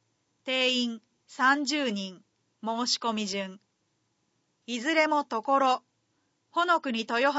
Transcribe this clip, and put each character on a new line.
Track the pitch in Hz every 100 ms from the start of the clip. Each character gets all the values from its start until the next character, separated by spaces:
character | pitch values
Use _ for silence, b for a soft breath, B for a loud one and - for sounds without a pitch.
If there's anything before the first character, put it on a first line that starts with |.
| _ _ _ _
定 | - 262 254
員 | 254 240 226 _ _ _
三 | - 262 285
十 | 262 294 262
人、 | 202 190 180 _ _ _ -
申 | 220 226 247
し | -
込 | 233
み | 214 202
順。 | 196 190 190 _ _ _ _ _ _ _ _ _ _ -
い | 233
ず | 269
れ | 330 311
も | 294
と | 277 233
こ | 254 269
ろ、 | 262 254 _ _ _ _ _ _ _
ほ | 330 349
の | 330
く | 285
に | 226
豊 | 226 233 277